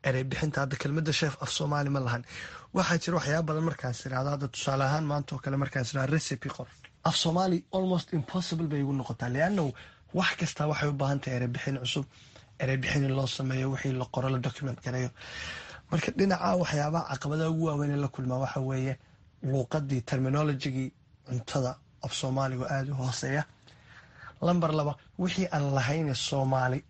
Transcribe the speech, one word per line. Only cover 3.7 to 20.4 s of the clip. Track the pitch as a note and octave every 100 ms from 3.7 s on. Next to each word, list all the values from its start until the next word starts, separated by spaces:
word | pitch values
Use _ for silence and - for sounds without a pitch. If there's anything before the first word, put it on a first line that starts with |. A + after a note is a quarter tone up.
| C#3+ C3
is | A#2+ C3
iraahdo, | B2+ C3+
hadda | C#3+ C3+
tusaale | - - C3+
ahaan | C3+ D3+ D#3
maanta | D3 C#3+ C3+
oo |
kale | - C#3
markaan | C#3 C3+
is | A#2+
iraahdo | C#3 C3
recipe | D#3 - C3 C#3
qor. | - - - - _ E3
Af | -
Soomaali | E3+ E3+ F#3+ E3+ -
almost | F#3+ F#3+ F3+ -
impossible | E3+ C3+ F#3 F3 E3 E3
bay | D3
igu | C#3
noqotaa, | C#3 B2 A2+ B2
li'annahu | B2+ E3 G3+ D3 - - - -
wax | F3 F3+ -
kasta | E3 - D3+
waxay | D3+ D3
u |
baahan | C#3+ C#3 C#3
tahay | C#3 B2
erey | B2
bixin | B2 - C3+
cusub, | B2 - C3+ - - - - -
erey | C3 C3
bixin | B2+ D3+ C#3
in | C3
loo | C3
sameeyo, | - C3 C3 C3
wixii | C3+ C#3
la | B2+ B2+
qoro, | - C3
la | C3
document | A#2+ - C#3 B2
gareeyo. | - B2 B2+ - - - - - - - -
Marka | E3 F3
dhinaca | - G3 F3 F#3 F#3
waxyaabaha | E3+ D3+ D3 E3 -
caqabadaha | C3+ D3 D#3 D#3+
ugu | D#3+ D#3+
waaweyn | D3 D3
ee | C#3+
la | C#3+
kulmaa | - B2+ B2+
waxa | C3 -
weeye | C3 C3 C3 B2+ - - - -
luuqaddii, | C3+ C3+ B2 D#3 C#3 C3+ A#2
terminology-gii | C3 C3 C#3+